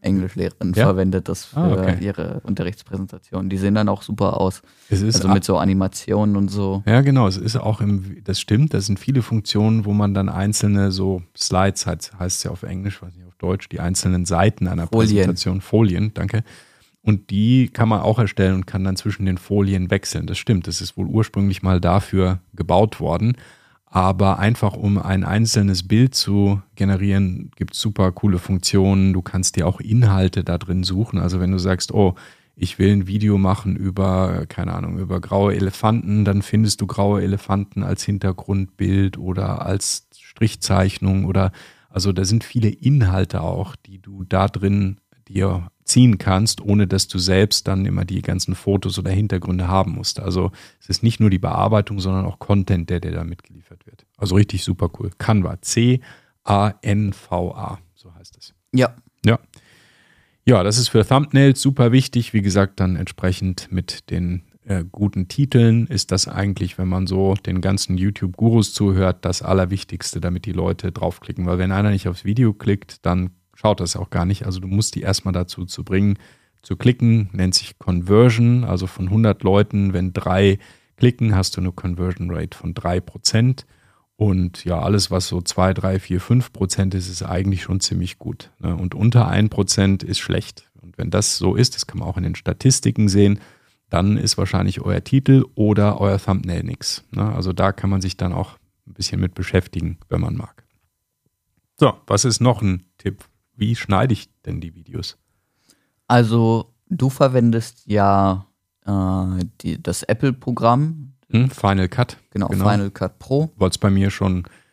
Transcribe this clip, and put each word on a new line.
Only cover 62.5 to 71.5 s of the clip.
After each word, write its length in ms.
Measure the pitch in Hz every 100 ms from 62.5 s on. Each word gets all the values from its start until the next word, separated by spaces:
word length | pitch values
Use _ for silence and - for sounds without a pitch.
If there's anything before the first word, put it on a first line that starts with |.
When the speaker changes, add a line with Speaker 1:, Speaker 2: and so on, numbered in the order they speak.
| 95 95 -
Speaker 1:
dann 140 | 92 90
entsprechend 760 | 90 - 92 92 92 92 -
mit 380 | 90 - - -
den, 340 | 87 90 90 - _ -
äh, 180 | 92 87
guten 380 | - 101 95 90
Titeln 580 | - 139 120 113 113 113
ist 240 | 104 -
das 160 | 90 -
eigentlich, 500 | 98 101 92 90 -
wenn 100 | 92
man 180 | 92 92
so 260 | 95 95 95
den 240 | - 92
ganzen 360 | 92 98 - 90
YouTube-Gurus 760 | 98 - 90 - 113 113 101
zuhört, 500 | - 101 95 92 90 87
das 160 | 87
Allerwichtigste, 800 | 82 95 90 98 - 92 - 90
damit 240 | 87 90 -
die 80 |
Leute 380 | 90 90 87 87
draufklicken. 540 | - 82 - - -
Weil 120 | 90